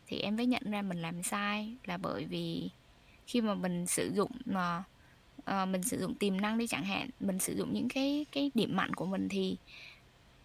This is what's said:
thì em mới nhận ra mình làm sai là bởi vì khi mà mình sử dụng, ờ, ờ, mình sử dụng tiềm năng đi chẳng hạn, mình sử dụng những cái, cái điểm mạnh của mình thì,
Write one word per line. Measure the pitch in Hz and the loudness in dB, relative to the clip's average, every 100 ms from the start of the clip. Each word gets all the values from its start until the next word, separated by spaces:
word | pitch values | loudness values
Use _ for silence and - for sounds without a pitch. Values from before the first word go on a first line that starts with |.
| - | -8
thì | - | -2
em | 202 214 | 0 2
mới | 247 | 4
nhận | 254 202 | 2 2
ra | 208 | -2
mình | 202 175 | 0 -2
làm | 165 170 | -2 -2
sai | 180 208 202 208 214 247 | -2 0 0 0 -4 -8
là | - 180 | -6 -4
bởi | - - | -2 -2
vì | 156 175 170 165 180 - - - - - - | -2 -2 -2 -2 -4 -8 -20 -20 -20 -20 -2
khi | 240 | 2
mà | 220 | 2
mình | 190 180 175 180 | 2 2 0 0
sử | - 98 | 2 2
dụng, | 190 196 - - | 2 2 0 -2
ờ, | 190 175 170 196 - - - - - | 0 0 -2 -6 -16 -20 -20 -20 -10
ờ, | - 196 190 | -2 0 2
mình | 185 | 2
sử | 180 - | 0 0
dụng | 185 | 0
tiềm | - 202 190 | 2 2 2
năng | 208 226 | 2 2
đi | 233 | 0
chẳng | - | -2
hạn, | 196 190 - - | 0 -2 -4 -2
mình | 196 185 | -2 0
sử | - - | 0 0
dụng | - | 0
những | 208 233 | 0 0
cái, | 269 269 294 302 | 2 2 0 -2
cái | 277 285 | 0 2
điểm | 240 190 - | 2 2 2
mạnh | - | 0
của | - 180 | -2 -2
mình | 190 190 | -2 0
thì, | 196 190 185 - - - - - - - - | 0 0 -2 -8 -18 -18 -20 -20 -20 -20 -20